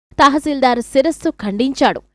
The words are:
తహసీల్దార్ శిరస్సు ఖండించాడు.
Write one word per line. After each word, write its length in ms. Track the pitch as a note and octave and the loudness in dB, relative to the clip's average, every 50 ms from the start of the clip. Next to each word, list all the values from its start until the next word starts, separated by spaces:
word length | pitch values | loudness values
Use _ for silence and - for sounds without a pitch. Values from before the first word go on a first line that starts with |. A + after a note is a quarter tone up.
| _ _ | _ _
తహసీల్దార్ 680 | - - C#4+ C#4+ C4+ D4+ - D4+ C#4+ C4+ C4 B3 A#3+ A#3+ | 0 2 2 4 4 2 -4 -4 -4 0 0 0 0 0
శిరస్సు 500 | A3+ - - C4+ C4+ E4 D4+ - - E4 | -4 -2 0 0 2 0 -2 -2 -6 -6
ఖండించాడు. 680 | - - G#3+ G#3 G3 G#3 B3+ C4+ C4+ - C#4 G#3+ E3 G#2+ _ _ _ | -6 -4 -8 -8 -4 -2 -4 -4 0 0 0 0 0 -2 _ _ _